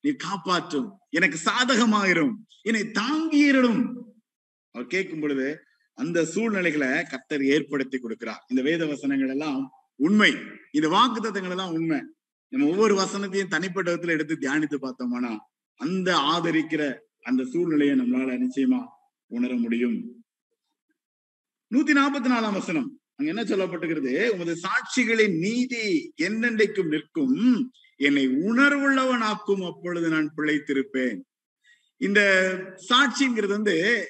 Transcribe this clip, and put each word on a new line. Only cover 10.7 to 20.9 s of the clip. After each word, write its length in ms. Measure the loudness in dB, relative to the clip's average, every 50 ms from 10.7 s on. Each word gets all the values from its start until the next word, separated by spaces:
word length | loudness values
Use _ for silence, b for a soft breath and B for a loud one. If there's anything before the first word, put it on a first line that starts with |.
இந்த 160 | -2 0 2
வாக்குத்தத்தங்கள் 680 | 2 4 4 4 4 2 -2 -4 -4 -4 -6 -6 -6 -6
எல்லாம் 180 | -6 -6 -4 -4
உண்மை. 260 | -4 -2 -2 -2 -4 -4 -8 -16 _ _ _ _ _ _ _ -2
நம்ம 140 | 0 2
ஒவ்வொரு 260 | 2 4 4 4 4 4
வசனத்தையும் 520 | 2 2 0 -2 -4 -4 -4 -4 -4 -2
தனிப்பட்ட 400 | -2 -2 -2 -2 -2 -4 -2 -2 -2
விதத்துல 260 | -2 -2 0 0 0
எடுத்து 200 | 0 -2 -2 -4
தியானித்து 420 | -4 -2 -2 0 0 0 -2 -2 -4
பார்த்தோம்னா, 500 | -6 -6 -8 -6 -6 -4 -4 -4 -4 -6 -6 -8 -12 _ _ _ _ _ _ -8
அந்த 300 | -6 -4 -2 -2 0 0 2 2 2
ஆதரிக்கிற 580 | 2 0 0 0 0 0 0 0 0 -2 -2 -2 -2 -4 -8 _ _ _ _
அந்த 200 | -4 0 0 0 0
சூழ்நிலையை 480 | 0 -2 -2 0 2 2 4 4 4 4
நம்மளால 400 | 2 2 2 0 0 0 -2 -2
நிச்சயமா 440 | -2 -2 -2 0 2 2 2 2 2 -2 -8 -14 _ _ _ _ _ _ -8
உணர 220 | -4 -4 -2 -2 0
முடியும். 420 | -2 -2 0 0 0 0 0 -2 -4 -6 -10 -16 -20 -20 _ _ _ _ _ _ _ _ _ _ _ _ _